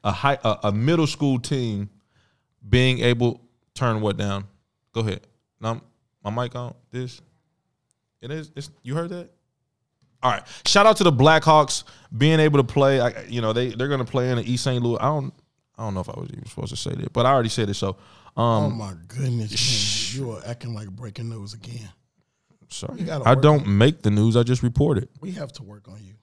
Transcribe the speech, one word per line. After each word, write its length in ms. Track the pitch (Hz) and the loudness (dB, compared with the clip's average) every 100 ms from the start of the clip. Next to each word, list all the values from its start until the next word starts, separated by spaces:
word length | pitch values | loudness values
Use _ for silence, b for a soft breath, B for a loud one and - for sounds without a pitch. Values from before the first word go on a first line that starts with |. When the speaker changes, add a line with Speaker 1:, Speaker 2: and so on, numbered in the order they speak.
Speaker 1:
A 80 | 104 | -4
high, 260 | 92 139 139 | 0 0 0
a, 140 | 117 104 104 | -2 0 -2
a 60 | |
middle 360 | 104 127 165 151 | 0 2 2 0
school 320 | - 143 127 | 0 -2 -2
team 500 | 123 139 120 101 101 _ _ _ _ _ _ _ 107 | -2 -4 -4 -4 -8 _ _ _ _ _ _ _ 0
being 300 | 120 127 123 | 2 4 2
able, 420 | 120 120 120 - _ _ _ | 2 2 0 -2 _ _ _
turn 260 | - 127 110 | -4 -2 0
what 160 | 107 98 | -2 -2
down? 300 | 104 98 98 _ _ _ _ | -4 -4 -8 _ _ _ _
Go 100 | 113 | -6
ahead. 200 | 110 95 _ _ _ _ | -4 -6 _ _ _ _
Now, 220 | 110 117 _ _ _ _ | -8 -8 _ _ _ _
my 60 | 104 | -8
mic 260 | 110 123 123 | -6 -6 -8
on 200 | 123 - _ | -12 -16 _
this. 280 | 127 127 - _ _ _ _ _ _ _ _ _ _ | -12 -10 -14 _ _ _ _ _ _ _ _ _ _
It 80 | 120 | -12
is. 220 | 156 151 143 | -12 -12 -14
It's, 140 | 139 _ | -16 _
you 100 | 120 | -8
heard 160 | 147 170 | -6 -6
that? 200 | 180 170 _ _ _ _ _ _ _ _ _ | -10 -14 _ _ _ _ _ _ _ _ _
All 100 | 127 | 0
right. 120 | 101 - B - | 0 -6 B 2
Shout 180 | 202 208 | 6 6
out 120 | 214 | 6
to 60 | |
the 80 | 185 | 4
Blackhawks 720 | 131 143 160 160 156 139 - - B B 113 | 6 6 6 6 6 4 -2 -8 B B 0
being 240 | 147 160 | 4 6
able 200 | 156 143 | 6 4
to 40 | |
play. 380 | 123 - 139 135 | 2 4 4 4
I, 220 | 120 110 | 0 -2
you 180 | - 120 | -8 -2
know, 120 | 110 | 0
they, 160 | 113 123 | 0 -2
they're 180 | 107 135 | -2 -2
gonna 180 | 139 120 | -2 -2
play 240 | 139 123 | -2 0
in 80 | 123 | -2
the 60 | 110 | -2
East 140 | 123 | -2
Saint 200 | 139 123 | -2 0
Louis. 140 | 120 117 | 0 0
I 40 | 127 | 0
don't, 280 | 151 135 - _ _ _ - | -2 -6 -12 _ _ _ -12
I 60 | |
don't 120 | 110 92 | -8 -6
know 60 | |
if 80 | 90 | -8
I 40 | - | -10
was 100 | - | -12
even 140 | - - | -14 -16
supposed 240 | - - | -12 -10
to 80 | - | -8
say 140 | - | -8
that, 200 | - - | -8 -6
but 140 | - 123 | 0 2
I 60 | |
already 180 | 135 113 | 2 2
said 200 | - 104 | -2 -4
it. 40 | |
So, 160 | 101 101 92 b b b - | -2 -6 -8 b b b -2
um, 280 | 117 113 101 | 0 2 0
Speaker 2:
Oh 40 | |
my 240 | 117 101 87 82 | -4 -8 -14 -16
goodness, 420 | 123 135 120 107 | -6 -4 -4 -4
man. 80 | - | -2
Speaker 1:
Shh. 560 | - 113 101 104 - 123 | -2 0 -2 -4 -6 -6
Speaker 2:
You 160 | 131 | -8
are 100 | 107 107 | -10 -10
acting 300 | 120 120 110 | -10 -10 -10
like 140 | 104 | -12
breaking 380 | 95 120 101 117 | -14 -14 -12 -10
news 280 | 113 101 107 | -10 -14 -16
again. 340 | 117 117 104 - _ _ _ _ _ _ _ | -16 -16 -16 -20 _ _ _ _ _ _ _
Speaker 1:
Sorry. 300 | - - 262 | -14 -12 -8
Speaker 2:
You 60 | 165 | -8
gotta 180 | 156 113 | -2 2
Speaker 1:
I 80 | |
Speaker 2:
work 80 | 135 | 6
Speaker 1:
don't 220 | 147 151 101 | 6 4 2
Speaker 2:
on 120 | 101 | 4
Speaker 1:
make 240 | 123 - | 4 4
the 80 | 110 | 0
news. 260 | 104 110 113 | 2 4 4
I 60 | |
just 180 | 120 123 | 2 0
report 380 | 120 123 147 120 | 0 0 0 0
it. 100 | 127 - | -4 -12
Speaker 2:
We 100 | 196 | -12
have 200 | 185 147 | -10 -12
to 100 | - | -14
work 240 | 101 104 101 | -20 -20 -20
on 100 | 175 98 | -20 -20
you. 80 | 107 | -20